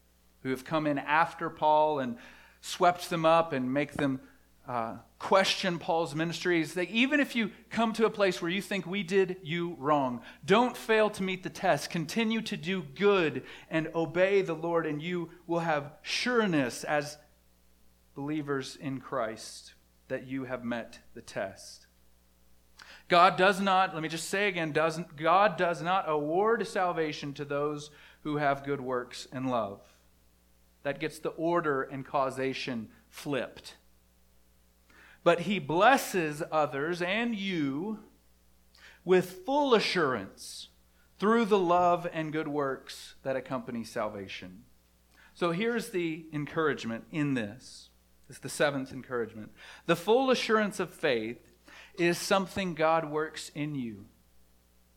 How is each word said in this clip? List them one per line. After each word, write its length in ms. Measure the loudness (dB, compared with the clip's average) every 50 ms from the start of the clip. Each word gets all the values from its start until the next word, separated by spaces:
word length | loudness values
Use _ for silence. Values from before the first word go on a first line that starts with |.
| _ _ _ _ _ _ _ _ -4
who 60 | -4
have 160 | -4 -4 -4
come 200 | -2 -2 0 0
in 120 | 0 -2 -2
after 520 | 0 2 4 4 2 2 0 -6 -8 -8
Paul 500 | -4 0 2 4 4 6 4 4 2 0
and 180 | -2 -4 -6 -8 -12 -20 -20 -20 -20 -20 _ _
swept 500 | -14 -10 -2 2 4 4 4 2 -2 -4
them 160 | -2 2 4
up 280 | 6 6 6 4 2 0
and 200 | -2 -2 0 0
make 200 | -2 -2 -2 -2
them, 260 | -2 -2 -2 -2 -4 -8 -14 -20 _ _ _ _ _ -12 -6
uh, 300 | -4 -4 -4 -4 -6 -12 -14 _ _ -10
question 600 | -2 4 4 6 6 4 2 0 0 -2 -2 -4
Paul's 340 | -2 -2 0 0 0 -2 -2
ministry, 460 | -2 -2 -2 -4 -4 0 2 2 2
is 140 | 2 0 -2
that 160 | -4 -4 -2
even 320 | 2 2 2 4 4 2
if 120 | 2 2 0
you 200 | -2 -2 -2 -2 -8 -18 -8
come 240 | -2 0 0 0 2
to 120 | 2 2
a 40 | 2
place 320 | 2 4 2 2 2 0
where 100 | -2 -2
you 100 | -2 -2
think 240 | -4 -4 -4 -4 -4
we 160 | -4 -4 -4
did 360 | -4 0 2 2 2 2 0 -8
you 340 | -8 -6 -4 -4 -4 -4 -6 -4
wrong, 420 | 2 2 4 4 4 0 -2 -6 -10 -14 -20 -8 0
don't 320 | 4 6 6 6 4 0
fail 340 | -4 -2 2 4 4 4 2
to 120 | 2 -2 -4
meet 200 | -4 -4 -4 -6
the 60 | -10
test. 400 | -8 -2 2 2 2 2 0 -4
Continue 520 | -4 -4 -4 -2 -2 -2 0 0 0 -2
to 160 | -2 -4 -6 -6
do 260 | -4 -4 -4 -4 -4
good 640 | -8 -4 2 4 6 6 6 4 2 0 -2 -8 -10 -16 -18 -12 -4
and 200 | -4 -2 -2 -2 -2
obey 460 | -2 -2 0 2 2 4 4 6 4
the 120 | 2 2 -2
Lord, 320 | -4 -2 0 0 0 0
and 160 | 0 -2 -4
you 300 | -4 -4 -4 -4 -4 -6 -10 -14 -6 -4
will 120 | -2 -2
have 340 | 0 0 0 -2 -2 -6 -12 -16
sureness 840 | -10 -6 -4 -2 0 0 2 2 2 4 2 2 2 0 -2 -6 -4
as 340 | -2 0 0 0 -2 -8 -16 -20 _ _ _ _ _ _ _ _ _ _ _ _ -20 _ _ _ _ -14
believers 600 | -10 -6 -6 -4 -4 -2 -2 -2 -4 -4 -6 -10
in 240 | -10 -8 -6 -6 -6
Christ 760 | -8 -6 -4 -2 -2 -2 -4 -8 -12 -16 -16 -16 -18 -20 -20 _ _ _ _ _ _ -8
that 200 | -8 -8 -6 -6
you 160 | -6 -6 -6
have 180 | -4 -6 -6
met 380 | -4 -4 -4 -4 -6 -10 -14 -20 -20 -20 -20
the 80 | -18
test. 680 | -16 -10 -6 -6 -6 -6 -6 -12 -18 -20 -20 -20 _ _ _ _ _ _ _ _ _ _ _ _ _ _ -20 -20 _ _ _ -20 -20 -20 -20 -12 -2 4
God 300 | 6 8 8 8 6 6
does 240 | 4 4 4 4
not, 320 | 2 2 4 4 2 2 0
let 100 | -4 -6
me 60 | -4
just 180 | -6 -6 -8 -4
say 220 | -2 -2 0 0
again, 240 | 0 -2 -4 -2 0
doesn't, 420 | 2 2 2 0 -2 -8 -10 -8
God 400 | -2 2 4 6 6 6 4 4
does 260 | 2 0 0 0 -2
not 280 | -2 0 0 0 0 0
award 580 | 0 0 0 0 0 2 2 2 2 0 0 -2
salvation 640 | -2 0 0 0 0 0 -2 -2 -4 -6 -8 -8 -8
to 100 | -8 -8
those 460 | -4 -4 -2 -2 -2 -4 -6 -10 -14 -18 -20 -20 -20 -20 _ -8
who 120 | -4 -2
have 300 | 0 2 2 0 0 -2
good 160 | -4 -4 -4
works 440 | -4 -2 -4 -4 -4 -6 -12 -14 -14 -10
and 180 | -8 -6 -4 -2
love. 300 | 0 0 -2 -2 -6 -10 -16 _ _ _ _ _ _ _ _ _ _ _ _ _ _ _ _ _ _ _ -6
That 160 | -6 -6 -4
gets 180 | -6 -8 -6 -6
the 100 | -8 -8
order 520 | -4 -2 0 2 2 2 2 2 0 0
and 240 | 0 -4 -6 -10 -8
causation 840 | -4 0 0 0 0 0 -2 -2 -2 -2 -4 -6 -6 -6 -6 -6 -10 -14 -20 _ _
flipped. 680 | -18 -12 -6 -4 -4 -4 -4 -6 -10 -16 -20 -20 -20 -20 _ _ _ _ _ _ _ _ _ _ _ _ _ _ _ _ _ _ _ _ _ _ -20 -20 -20 -20 -12 _ 4
But 180 | 4 4 4
he 180 | 4 -2 -2 -2
blesses 840 | -2 -2 2 6 8 8 8 6 4 0 -2 -2 -2 -2 -2 -6 -6 -2
others 500 | 0 0 0 0 0 -4 -4 -4 -4 -4
and 320 | -2 -2 -2 -2 -2 -2 -4
you 640 | -4 -4 -4 -2 -2 -2 -2 -2 -4 -4 -4 -6 -8 -10 -18 _ _ _ _ _ _ _ _ _ _ _ _ _ -20 -20 -20 -20 _ 2
with 400 | 4 4 4 4 2 -4 -12 -4
full 280 | 0 2 2 4 6 6
assurance 920 | 6 4 4 2 2 2 2 2 -2 -4 -8 -14 -18 -16 -16 -14 -16 -16 -18 _ _ _ _ _ _ _ _ _ 0
through 260 | 2 4 4 4 4
the 140 | 4 4 4
love 460 | 4 6 4 6 6 6 4 2 0 -4
and 220 | -4 -4 -4 -4 -2
good 160 | -4 -4 -2
works 680 | -2 -2 -2 -2 -2 -6 -8 -14 -16 -16 -16 -20 -18 -10 -6
that 140 | -4 -4 -4
accompany 480 | -4 -4 -6 -6 -6 -6 -8 -8 -8
salvation. 800 | -8 -4 -4 -4 -4 -4 -8 -10 -10 -12 -14 -14 -14 -18 -18 -20 -20 -20 _ _ _ _ _ _ _ _ _ -20 -18 _
So 180 | -2 -2 0
here's 400 | 0 0 0 0 0 -2 -4 -4
the 340 | -4 -2 -2 -2 -4 -6 -10 -8 -6
encouragement 720 | -6 -6 -4 -2 0 2 2 0 0 -4 -6 -6 -8 -8 -8
in 240 | -4 -2 0 0 0
this. 520 | 0 -2 -4 -8 -12 -18 -20 -20 -20 -20 -20 _ _ _ _ _ _ _ -20
It's 100 | -20 -14
the 80 | -12 -8
seventh 460 | -2 2 2 2 2 0 -6 -6 -10
encouragement. 580 | -14 -10 -6 -4 -4 -4 -4 -6 -12 -16 -16 -18 -20 -20 -20 -20 -10 -2 0
The 80 | 0 0
full 340 | 4 4 4 4 6 4
assurance 480 | 2 2 2 2 2 2 2 0 -2 -4
of 100 | -6 -6 -6
faith 560 | -2 0 2 2 2 0 -4 -8 -10 -14 _ _ _ _ -20 -20 -20 -20 -14 -4 0
is 180 | 2 2 2 0
something 580 | 0 2 2 2 2 0 -4 -6 -4 -4 -2
God 360 | 2 2 4 4 2 0 -2
works 400 | -4 -4 -4 -4 -8 -12 -14 -12 -8
in 220 | -6 -6 -6 -4
you. 300 | -6 -6 -6 -8 -12 -16 -20 _ _ _ _ _ -20 -20 _ _ _ _ _ _ _ _ _ _